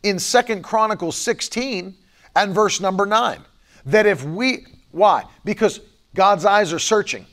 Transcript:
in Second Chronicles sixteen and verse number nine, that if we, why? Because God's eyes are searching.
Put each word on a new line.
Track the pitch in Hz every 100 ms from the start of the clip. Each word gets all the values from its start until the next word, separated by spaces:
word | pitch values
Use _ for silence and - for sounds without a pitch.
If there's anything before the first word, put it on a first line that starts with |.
in | 208 190
Second | - 240 247 208
Chronicles | 156 220 220 214 170 -
sixteen | - 226 - 226 269 202 185 190 _ _ _ 165
and | 202
verse | 190 208 -
number | 190 190 202
nine, | 220 240 - - _ _ _ 135
that | 208 208
if | 170
we, | 139 175 254 247 - - _
why? | 156 202 143 - _ -
Because | 208 214 - - _ _ -
God's | 190 202 190
eyes | 208 185
are | 160
searching. | - 214 - 107 92